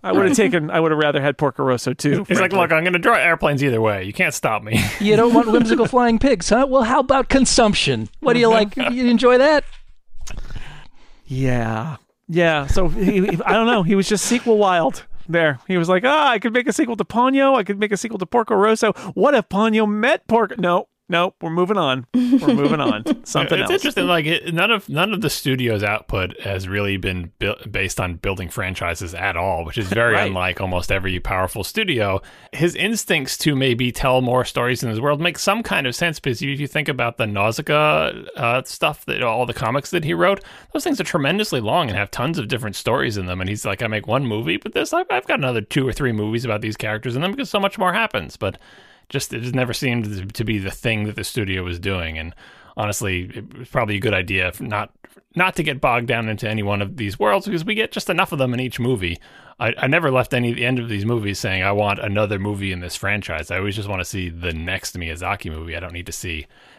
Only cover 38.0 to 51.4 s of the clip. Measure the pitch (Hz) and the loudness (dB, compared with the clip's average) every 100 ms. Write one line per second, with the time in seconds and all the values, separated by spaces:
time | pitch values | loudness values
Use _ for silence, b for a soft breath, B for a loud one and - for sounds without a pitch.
38 | 156 - - - 120 127 - - 160 151 | 0 -4 -12 -4 0 0 -4 -4 -4 -4
39 | - 98 123 113 120 - 117 135 - 175 | -6 -2 0 0 -2 -2 -2 -2 -2 -4
40 | 156 170 175 196 B B B 302 349 277 | -2 0 2 0 B B B -6 -2 -2
41 | 175 170 139 190 214 143 107 165 139 98 | -2 0 0 0 -2 -2 0 0 0 -2
42 | 101 - 127 165 107 131 113 92 - 131 | -4 -4 -4 -2 -4 -4 -4 -6 -2 0
43 | 131 104 90 92 92 104 - 98 113 107 | 0 -4 -4 -4 -4 -4 -4 -4 -4 -4
44 | 107 123 135 107 135 202 220 - 320 330 | -2 -2 0 -2 -2 -4 -4 -4 -2 -2
45 | 370 370 - 277 131 117 104 151 131 - | -2 -4 -2 -2 0 -2 -2 -2 -2 -2
46 | 131 110 107 117 123 104 107 107 110 107 | -2 0 -2 -2 -2 -4 -4 -6 -6 -4
47 | 127 120 180 269 254 208 196 208 185 190 | -4 -2 -2 -4 -2 0 -2 0 0 0
48 | 220 104 - - 101 - b b b b | -2 -4 -8 -6 -6 -6 b b b b
49 | b 139 - 113 123 131 123 120 139 120 | b -6 -6 -8 -4 -2 -2 -2 -2 -2
50 | 104 101 95 - 110 107 95 - 117 107 | -2 -6 -8 -6 -2 -2 -4 -4 -2 -2
51 | 104 104 98 123 | -4 -6 -6 -4